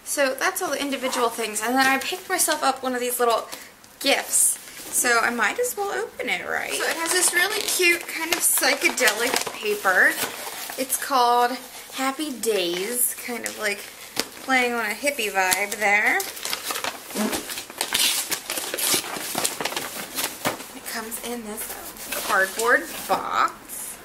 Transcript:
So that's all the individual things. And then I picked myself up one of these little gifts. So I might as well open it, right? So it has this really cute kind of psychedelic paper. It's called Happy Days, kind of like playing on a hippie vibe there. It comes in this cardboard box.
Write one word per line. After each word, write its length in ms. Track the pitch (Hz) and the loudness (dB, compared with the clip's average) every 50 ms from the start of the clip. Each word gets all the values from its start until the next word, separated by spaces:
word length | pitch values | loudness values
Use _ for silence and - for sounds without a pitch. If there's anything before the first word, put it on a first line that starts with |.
| - | -6
So 300 | - - - 277 262 262 | -6 0 2 2 2 2
that's 280 | - 311 359 370 - | 0 0 0 0 0
all 100 | 370 339 | -2 -2
the 100 | 285 - | -2 -2
individual 480 | - 285 269 247 240 262 - 254 247 233 | -2 -4 -4 -2 -2 -2 0 2 2 0
things. 320 | - - 226 214 208 214 | 0 0 -4 -2 -2 -2
And 140 | 214 233 240 | -2 0 4
then 100 | 269 269 | 4 6
I 140 | 262 269 262 | 6 4 2
picked 280 | 254 - 370 370 - - | 0 -2 -6 -6 -4 -4
myself 360 | 370 330 320 - 311 302 - | 0 2 2 2 2 2 2
up 180 | 269 262 - | 0 0 0
one 140 | - 262 254 | -2 -4 -2
of 40 | 247 | -2
these 200 | 247 247 247 - | -2 -2 0 2
little 280 | 240 233 226 - - - - - - - - - - - - - | 4 4 4 2 0 -4 -12 -14 -16 -18 -20 -20 -20 -20 -14 -2
gifts. 580 | - 277 262 - - - - - - - - - - - - - - - | 2 2 2 2 2 0 2 4 4 4 2 0 -6 -14 -14 -14 -12 -4
So 280 | - - - 254 240 233 | -2 0 2 4 4 6
I 100 | - 233 | 4 4
might 300 | 240 240 220 202 - - | 2 4 2 2 2 2
as 180 | 494 494 - - | 0 0 0 -2
well 140 | 403 392 | -2 -2
open 380 | - - 440 - - - - 226 | -2 -2 -4 -6 -6 -8 -4 -2
it, 180 | 185 - - - | -2 -2 -2 -4
right? 260 | 80 78 73 - - | -4 -4 -2 -2 -2
So 100 | - 302 | -2 0
it 120 | - 285 | 0 0
has 160 | 320 330 330 | 0 0 2
this 220 | 349 370 339 - - | 2 4 4 4 4
really 260 | 349 359 392 427 415 | 4 2 2 2 0
cute 480 | - - - - 359 349 349 339 - - | 0 0 2 4 4 4 4 4 0 -6
kind 260 | - 311 320 330 339 | -4 -4 0 0 0
of 60 | 330 | 2
psychedelic 1120 | - - - - 320 269 277 277 330 330 247 240 247 214 208 214 233 262 254 - - 233 - | 2 2 2 4 4 4 2 4 2 0 2 4 4 4 4 4 0 0 0 0 -2 -4 -6
paper. 580 | - 220 214 208 202 - 196 185 185 240 302 311 - - - - - - - - - - - - - | -6 -2 -2 -2 0 2 4 6 6 6 6 4 2 -4 -6 -6 -8 -10 -10 -10 -10 -10 -8 -4 -6
It's 160 | 262 262 - - | -4 -2 -2 -4
called 540 | - - 277 254 240 240 240 240 247 240 254 254 - - - - - - - | -2 2 4 4 6 6 6 6 4 2 2 -4 -8 -12 -14 -16 -16 -10 -6
Happy 380 | - 262 269 269 285 311 302 | -2 -2 -2 0 -2 -4 -4
Days, 840 | 262 220 202 226 214 196 180 170 175 180 190 214 247 240 - - - - - | -4 -2 0 0 2 2 2 0 0 -2 -2 -2 0 0 0 0 -2 -4 -6
kind 200 | - 240 233 220 | -6 -6 -4 -4
of 140 | - 220 220 | -6 -4 -2
like 200 | 214 208 202 202 - - - - - - - - - - - - - | -2 -2 -2 -2 -6 -14 -14 -16 -16 -12 -6 -6 -6 -6 -6 -12 -2
playing 300 | - 262 254 247 240 240 | 2 2 4 4 2 0
on 120 | 233 226 | 0 -2
a 100 | 208 214 | -2 -4
hippie 340 | 226 247 285 285 277 220 208 | 0 -2 -2 0 0 -2 0
vibe 460 | 190 190 185 185 185 185 202 208 233 214 | 2 2 4 4 4 2 2 -2 -2 2
there. 380 | 214 202 202 208 220 247 294 381 392 - - - - - - - - - - - - - - - - - - 190 214 - - - - - - - - - - - - - - - - - - - - - - - - - - - - - - - - - - - - - - - - - - - - - - - - - - - - - - - - - - - - - - - - - - - - - - | 4 4 6 6 4 4 2 2 -2 -4 -6 -8 -6 -6 -6 -6 -4 -6 -6 -4 -4 -6 -6 -8 -12 -8 -4 -2 -2 0 -2 -4 -6 -6 -10 -10 -10 -12 -8 -8 -6 -4 0 0 2 2 2 0 -2 -4 -6 -6 -6 -8 -6 -6 -4 -6 -4 -2 0 0 0 0 0 -4 -8 -8 -8 -6 -4 -2 -2 -2 -4 -2 -4 -4 -4 -4 -6 -8 -8 -10 -10 -8 -6 -4 -4 -4 -6 -4 -4 -4 -4 -4 -10 -14 -14
It 100 | 262 - - | -12 -10 -8
comes 360 | - 233 214 220 233 - - | -8 -8 -6 -6 -8 -8 -6
in 220 | 233 240 240 220 | -6 -6 -6 -6
this 800 | 208 214 226 - - - - - - - - - - - - - | -8 -8 -8 -8 -10 -10 -10 -12 -12 -12 -12 -10 -6 -6 -4 -2
cardboard 580 | - 220 190 190 190 - 220 226 233 254 294 330 - - - - - | 2 4 4 4 4 2 0 4 4 4 4 2 -2 -8 -10 0 0
box. 920 | 190 - - - 87 101 262 - - - - - - - - - - - - | 0 0 0 0 2 2 2 2 2 -4 -14 -12 -12 -10 -10 -10 -12 -14 -16